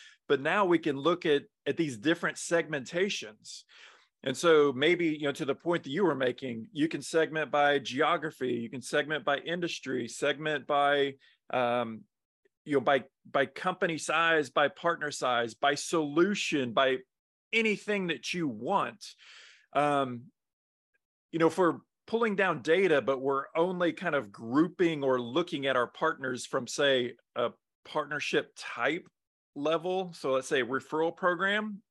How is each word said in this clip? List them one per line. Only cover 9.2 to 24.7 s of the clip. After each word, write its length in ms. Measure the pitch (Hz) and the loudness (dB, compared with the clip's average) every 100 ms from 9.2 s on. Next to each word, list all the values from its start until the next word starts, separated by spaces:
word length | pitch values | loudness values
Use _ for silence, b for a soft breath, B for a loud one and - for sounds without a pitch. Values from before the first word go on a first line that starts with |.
by 140 | 139 139 | -2 -2
industry, 680 | - 175 170 - 131 131 117 | -2 -4 -4 -6 -6 -6 -6
segment 580 | - 143 143 156 147 117 | -2 -2 -2 -2 -4 0
by, 500 | 143 143 143 139 135 b b - | 2 4 2 0 -2 b b -6
um, 480 | 127 123 120 117 110 - _ _ _ _ _ | -2 0 0 -2 -8 -16 _ _ _ _ _
you 100 | - 139 | -2 0
know, 60 | |
by, 220 | 123 139 - _ - | 2 2 0 _ -4
by 160 | 147 135 | -2 0
company 540 | - 180 180 185 156 | -2 -4 -2 -2 -2
size, 500 | - 156 165 160 131 | -2 2 4 2 2
by 200 | 156 143 | 2 2
partner 420 | - 170 160 147 | 2 -2 -2 -4
size, 420 | - 135 120 120 | -2 0 0 0
by 220 | 110 - 147 | 0 0 0
solution, 960 | - 170 151 147 190 208 - 151 123 | 0 0 2 2 2 2 -2 0 0
by 260 | 113 135 131 - _ _ _ _ | 2 2 2 -6 _ _ _ _
anything 540 | 220 220 190 - 202 180 | 0 0 0 -2 -2 -2
that 260 | 135 - | -4 -6
you 140 | 180 156 | -4 -4
want. 580 | 107 127 196 123 - - - B B B B B | -4 -2 0 -2 -6 -18 -20 B B B B B
Um, 500 | - 147 143 131 120 139 _ _ _ _ _ _ _ _ _ _ | 0 2 2 -2 -6 -14 _ _ _ _ _ _ _ _ _ _
you 60 | 165 | 2
know, 100 | 165 | 2
if 100 | 165 | 4
we're 200 | 175 131 - _ - | 2 2 -8 _ -6
pulling 280 | 226 233 196 | -2 0 2
down 280 | 190 151 | 2 0
data, 380 | 113 175 190 143 | 2 4 4 4
but 200 | 117 135 | 2 0
we're 240 | 135 139 139 160 | 0 -2 -2 -2
only 380 | 175 180 175 | 0 0 -2
kind 220 | 156 175 147 | -2 -2 -2
of 160 | 104 | -4
grouping 720 | 101 113 135 175 | -10 -2 2 2